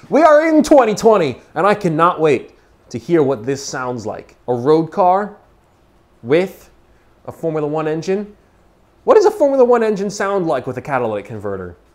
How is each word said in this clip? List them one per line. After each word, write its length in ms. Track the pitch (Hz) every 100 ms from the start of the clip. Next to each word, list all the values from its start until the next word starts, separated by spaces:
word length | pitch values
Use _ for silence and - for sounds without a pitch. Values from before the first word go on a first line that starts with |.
| -
we 140 | 220
are 260 | 320 302 320
in 140 | 311
twenty 320 | - 294 226
twenty, 460 | 202 220 214 151 120 -
and 120 | - 190
I 80 |
cannot 440 | 208 185 156 170 175
wait 360 | 160 120 - _ _ _ _
to 100 | 120
hear 240 | - 170
what 220 | 135 131
this 200 | 113 135
sounds 420 | - 143 127 123 104
like. 300 | 95 - _ -
A 60 |
road 320 | 123 127 156 160
car 500 | 196 180 185 208 208 _ _ _ _ _ _ _ _
with 480 | 113 156 190 - - _ _ _ _ _ -
a 60 |
Formula 360 | - 165 156 147
One 180 | 156 156
engine? 500 | 160 170 190 208 - _ _ _ _ _ _
What 100 | -
does 120 | 427 403
a 40 |
Formula 340 | - 285 269
One 200 | 240 240
engine 260 | 220 202 202
sound 360 | - 196 202 165
like 180 | 139 123
with 120 | 123
a 40 |
catalytic 440 | 123 135 117 107 98
converter? 500 | 110 101 98 90 85 _